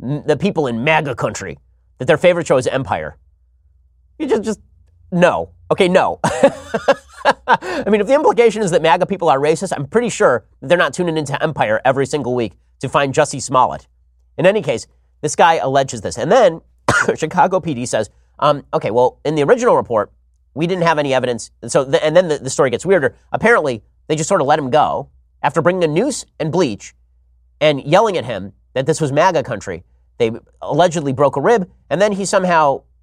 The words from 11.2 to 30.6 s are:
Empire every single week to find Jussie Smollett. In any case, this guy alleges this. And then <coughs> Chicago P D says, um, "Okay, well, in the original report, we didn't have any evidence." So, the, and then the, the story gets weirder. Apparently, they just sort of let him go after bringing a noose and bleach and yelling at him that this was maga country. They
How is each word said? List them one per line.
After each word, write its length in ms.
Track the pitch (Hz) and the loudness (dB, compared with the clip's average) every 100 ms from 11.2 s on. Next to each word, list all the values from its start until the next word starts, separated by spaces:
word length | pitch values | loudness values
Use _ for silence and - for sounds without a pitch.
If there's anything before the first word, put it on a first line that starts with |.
| 139 147 | -4 -4
Empire 380 | 139 139 117 107 | -4 -2 0 2
every 220 | 131 135 135 | 0 0 -2
single 280 | 151 120 | -2 -4
week 200 | 123 110 - _ _ | -2 -4 -6 _ _
to 80 | 135 | -4
find 240 | 151 143 | 0 0
Jussie 300 | 131 151 139 | 0 0 -2
Smollett. 440 | - 135 110 71 - _ _ _ _ - | -2 2 2 0 -14 _ _ _ _ 0
In 100 | 175 | 2
any 160 | 214 | 2
case, 260 | 151 117 - _ _ _ | -2 -6 -8 _ _ _
this 160 | 151 - | -8 2
guy 180 | 170 | 4
alleges 460 | 165 135 135 135 117 | 4 0 0 -2 -4
this. 180 | 95 117 | -8 -6
And 120 | 127 | 2
then 300 | 240 202 165 _ _ - | 4 4 2 _ _ -2
<coughs> 260 | - - | 0 0
Chicago 460 | 226 156 175 180 185 | -2 -4 0 2 2
P 120 | 165 | -4
D 140 | 123 123 | -6 -4
says, 240 | 120 107 _ _ _ | -2 -4 _ _ _
um, 240 | 147 143 - | 0 0 -4
"Okay, 160 | 156 - | -6 -2
well, 300 | 113 123 - | 2 0 0
in 120 | 143 156 | -4 0
the 80 | |
original 320 | 143 240 240 156 | 2 2 2 0
report, 360 | 110 113 101 _ _ _ _ | 0 -2 -2 _ _ _ _
we 120 | 131 170 | -6 -4
didn't 160 | 185 | 0
have 160 | 165 151 | 0 0
any 160 | 143 | 0
evidence." 380 | 131 123 117 - _ 117 | 0 -2 -6 -8 _ -2
So, 160 | 160 | -2
the, 200 | 135 151 | 0 0
and 120 | 156 160 | 2 2
then 100 | 180 | 2
the, 120 | 143 | -2
the 120 | 127 | -4
story 200 | - 139 | 0 0
gets 140 | 101 | 0
weirder. 300 | 170 190 135 - _ | 0 2 2 -4 _
Apparently, 540 | - 214 233 151 113 - _ - | -2 2 2 0 -6 -10 _ -6
they 80 | 156 | -4
just 120 | 160 | 0
sort 120 | 196 | 0
of 80 | 139 | 2
let 100 | 156 | 0
him 120 | 135 | 2
go 380 | 147 104 73 131 _ _ _ | 2 2 -2 -8 _ _ _
after 220 | 147 123 | -2 0
bringing 220 | 123 185 | 0 0
a 20 | 160 | 0
noose 400 | 151 262 240 - _ | 0 -2 -4 -12 _
and 100 | 156 | -4
bleach 440 | 156 156 101 - _ _ _ _ _ _ _ | 0 -2 -2 -14 _ _ _ _ _ _ _
and 200 | 151 139 | 0 0
yelling 320 | 139 175 226 170 | 2 2 2 -2
at 80 | |
him 280 | 117 92 98 - _ | -6 -8 -10 -16 _
that 140 | 123 135 | -4 -2
this 140 | 156 | -2
was 120 | 151 | 0
maga 320 | 143 180 160 | 2 2 0
country. 400 | 127 107 98 85 - _ _ _ | -4 -8 -8 -12 -14 _ _ _
They 140 | 113 113 - _ | -2 -2 -14 _